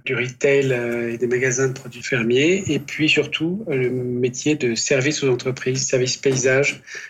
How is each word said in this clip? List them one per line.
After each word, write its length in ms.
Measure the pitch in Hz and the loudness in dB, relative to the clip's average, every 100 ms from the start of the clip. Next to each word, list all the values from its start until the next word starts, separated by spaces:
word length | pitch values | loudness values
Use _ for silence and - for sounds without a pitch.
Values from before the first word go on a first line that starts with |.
| - | -6
du 100 | 127 | -4
retail, 560 | 123 - 143 139 135 | -4 0 2 4 4
euh, 400 | 123 120 120 117 | 0 -2 -2 -4
et 60 | 117 | -2
des 100 | 120 | 0
magasins 400 | 123 131 120 135 | 2 2 2 0
de 60 | |
produits 280 | 131 120 120 | -2 -12 -12
fermiers, 640 | - 123 113 123 156 190 190 | -4 -2 2 4 4 2 0
et 120 | 143 | -4
puis 300 | - - 156 | -4 -2 2
surtout, 560 | 156 143 - 165 196 214 | 2 0 -2 -4 -4 -2
euh, 80 | 135 | -2
le 140 | 123 | 0
métier 680 | 127 123 123 127 127 151 147 | -2 -4 -2 -2 0 -2 0
de 200 | 123 113 | 0 0
service 480 | - 139 139 151 | 2 2 2 0
aux 60 | 139 | 0
entreprises, 560 | 123 131 131 131 131 - | 0 -2 -4 -2 -2 0
service 300 | 131 127 - | 0 0 0
paysage, 680 | 139 131 135 135 143 - - - - | 0 2 4 4 2 -2 -12 -14 -16